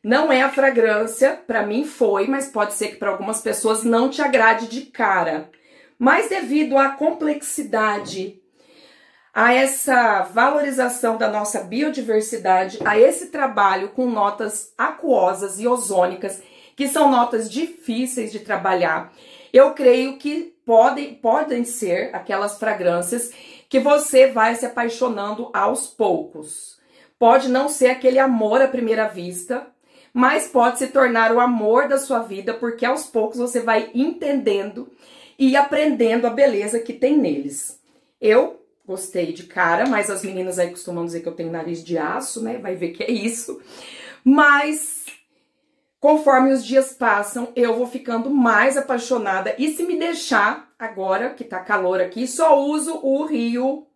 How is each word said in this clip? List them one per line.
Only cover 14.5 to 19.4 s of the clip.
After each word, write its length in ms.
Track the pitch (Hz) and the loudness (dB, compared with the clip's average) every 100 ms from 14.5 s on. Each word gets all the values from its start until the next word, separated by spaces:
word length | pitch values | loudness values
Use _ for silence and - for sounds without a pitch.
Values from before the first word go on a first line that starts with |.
| - - - | -8 -12 -6
aquosas 840 | 277 - 330 226 185 185 196 190 | -6 -4 0 2 2 0 -8 -4
e 80 | 233 | -2
ozônicas, 760 | 247 214 190 180 185 196 - - - - | -2 0 0 0 -2 -10 -10 -18 -20 -20
que 140 | - 277 | -6 -2
são 240 | 311 277 | 4 4
notas 400 | 247 240 226 220 | 4 2 -2 -4
difíceis 800 | 226 330 - - 226 254 254 214 | -6 -8 -8 -8 -4 -4 -6 -8
de 80 | 214 | -10
trabalhar, 720 | - 190 190 180 165 160 165 _ - - | -6 -4 0 0 0 -2 -6 _ -20 -20